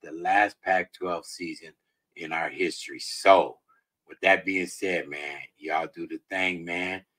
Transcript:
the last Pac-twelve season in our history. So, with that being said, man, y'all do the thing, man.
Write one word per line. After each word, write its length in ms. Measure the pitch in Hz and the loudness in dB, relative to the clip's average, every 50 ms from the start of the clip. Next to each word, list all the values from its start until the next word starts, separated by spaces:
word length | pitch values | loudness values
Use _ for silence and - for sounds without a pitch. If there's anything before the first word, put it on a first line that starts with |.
the 100 | - 76 | -14 -12
last 480 | 76 82 87 92 98 101 104 101 - _ | -12 -6 -2 2 4 4 4 2 0 _
Pac-twelve 640 | _ 92 95 92 90 - _ - 90 90 87 85 - | _ 2 2 2 2 -2 _ -8 -4 -4 -4 -4 -6
season 480 | - - - 90 85 78 - 82 80 76 _ _ _ _ _ _ _ _ | -10 -12 -10 -10 -10 -10 -12 -16 -20 _ _ _ _ _ _ _ _ _
in 160 | - 80 78 | -14 -10 -6
our 180 | 80 80 80 80 | -4 -4 -4 -4
history. 500 | - - 92 80 - - - - 69 - | -2 -2 -2 -2 -2 -6 -12 -14 -14 -12
So, 580 | - - - - - 98 95 90 - - - _ _ _ _ _ _ _ _ _ _ _ | -12 -12 -10 2 8 8 10 10 8 4 -4 _ _ _ _ _ _ _ _ _ _ _
with 120 | 80 _ | -12 _
that 220 | - 95 95 92 87 | 4 6 6 6 4
being 220 | 95 95 95 90 | -2 -2 -2 -4
said, 420 | 87 - - 101 95 90 82 73 73 | -4 -6 -6 -4 -2 -2 -2 -4 -6
man, 300 | 73 73 73 73 73 73 - - _ _ | -10 -12 -10 -12 -12 -14 -16 -20 _ _
y'all 300 | 76 78 78 80 82 80 _ | -6 -2 -2 -2 -2 -4 _
do 120 | 85 85 80 | -12 -10 -10
the 120 | 82 80 _ _ | -10 -14 _ _
thing, 340 | 95 92 92 92 90 85 82 | -4 -2 -2 -2 -2 -4 -6
man. 400 | 85 87 87 90 92 92 95 - _ _ | -6 -6 -4 -4 -4 -6 -8 -10 _ _